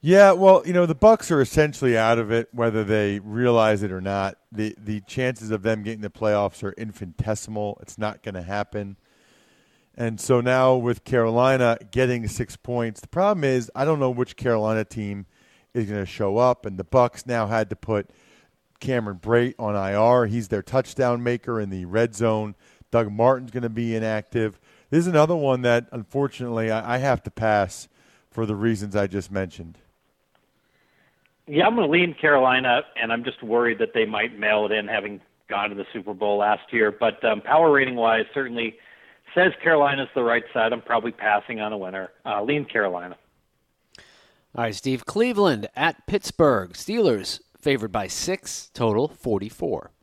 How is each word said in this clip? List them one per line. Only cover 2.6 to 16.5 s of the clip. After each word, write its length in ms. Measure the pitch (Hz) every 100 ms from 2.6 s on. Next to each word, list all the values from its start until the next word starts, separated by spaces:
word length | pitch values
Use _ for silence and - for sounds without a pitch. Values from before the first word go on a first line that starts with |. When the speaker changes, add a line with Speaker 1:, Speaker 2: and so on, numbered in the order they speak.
| 117 110
Speaker 1:
they 360 | 104 107 104 101
realize 640 | 104 110 123 117 110 104
it 80 | 101
or 100 | 92
not. 360 | 95 98 98 - _
The, 240 | 104 107 -
the 220 | 104 107
chances 480 | 95 - 127 120 110
of 120 | 107
them 200 | 101 110
getting 200 | 104 110
the 80 | 104
playoffs 520 | - 110 104 101 -
are 120 | 101
infinitesimal. 1040 | - 110 101 95 82 - 107 - 107 104 -
It's 160 | - -
not 240 | 107 104
gonna 200 | - 95
happen. 560 | 87 101 104 107 98 98 _ _ _ _ _ _ _ _ _ -
And 240 | 117 110
so 220 | - 127
now 340 | 123 127 131 131
with 280 | 120 117
Carolina 760 | - 127 113 117 131 131 123 117 -
getting 360 | 123 127 123 110
six 300 | - 120 -
points, 420 | - 120 117 107
the 80 | -
problem 360 | 170 196 202
is 280 | 139 127 113 -
I 100 | 143
don't 140 | 156
know 100 | 131
which 260 | 123 127 -
Carolina 480 | 127 113 107 110
team 440 | 107 - 104 101 98 _ _ _ _
is 140 | 127 107
gonna 200 | 104 92
show 300 | - 101 104
up, 280 | 127